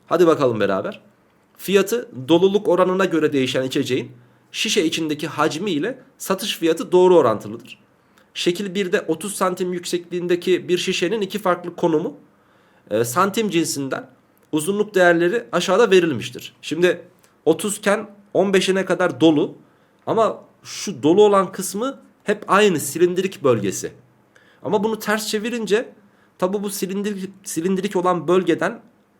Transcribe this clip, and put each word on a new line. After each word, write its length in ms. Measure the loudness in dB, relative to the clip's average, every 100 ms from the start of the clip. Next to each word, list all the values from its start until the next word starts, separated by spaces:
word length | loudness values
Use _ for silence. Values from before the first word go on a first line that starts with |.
| -2
Hadi 200 | 4 4
bakalım 320 | 4 2 0
beraber. 420 | 0 -2 -4 -10 _ _ _ _ _ -14
Fiyatı 520 | 0 2 2 -2 -6 -8 2
doluluk 400 | 4 4 2 2
oranına 380 | 2 2 2 0
göre 280 | 2 0
değişen 300 | 0 0 -2
içeceğin 480 | -2 -2 -2 -4 -6 -14 _ _ _
şişe 320 | -6 -2 0
içindeki 440 | 0 -2 -4 -6 -6
hacmi 440 | -2 -2 -2 -4
ile 280 | -4 -4 -8 -16 -12
satış 400 | -6 -4 -4 -2
fiyatı 340 | -2 -2 2
doğru 260 | 4 6 6
orantılıdır. 640 | 6 2 -6 -14 -16 -20 _ _ _ _ _
Şekil 420 | -4 -2 -2 -4 -4
birde 260 | -2 -2
otuz 340 | -2 -6 -6 -4
santim 380 | -4 -2 -6
yüksekliğindeki 960 | -6 -6 -8 -6 -6 -2 -2 0 -2 0
bir 100 | -4
şişenin 440 | -2 -2 -2 -2
iki 180 | -4 -4
farklı 360 | -2 -2 -4 -4
konumu, 420 | 0 0 -2 -10 _ _ _ _ _ _ -6
e, 140 | -2
santim 460 | -2 0 0 0 -2
cinsinden 600 | 0 -2 -4 -6 -8 -12 _ _ _ _
uzunluk 440 | -4 -2 -2 0 4
değerleri 500 | 4 4 2 -2 -4
aşağıda 400 | -4 0 2 6
verilmiştir. 640 | 6 4 -2 -6 -12 -18 _
Şimdi 460 | -8 0 0 0 -6 _ _ _ 0
otuz 320 | 0 -2 -4
iken 320 | 0 -2 -2 -16 _
on 200 | 0 2
beşine 320 | 2 2 0 0
kadar 360 | 0 0 4
dolu 340 | 4 4 0 -6 _ _ _ _ -4
ama 360 | 0 0 -2 -14 _
şu 400 | -16 -12 -10 -2
dolu 200 | 2 6
olan 280 | 6 6 2
kısmı 500 | -4 -8 -4 -6 -8 -16 _
hep 200 | -6 -4 2
aynı 320 | 4 4 2
silindirik 640 | -2 0 2 2 -4 -2
bölgesi. 480 | 0 2 0 -6 -8 -12 _ _ _ _ _ _
Ama 200 | -4 -2
bunu 160 | -2 -4
ters 280 | -4 -4 -2
çevirince 680 | -4 -4 -6 -2 -2 -2 -12 _ _ _ -6
tabi 260 | -4 -4
bu 60 | -6
silindirik, 600 | -6 -6 -4 -6 -6 -10 -14
silindirik 520 | -12 -4 -2 -2 -2 -2
olan 320 | 0 0 2
bölgeden 540 | 0 2 0 -2 -6 _ _ _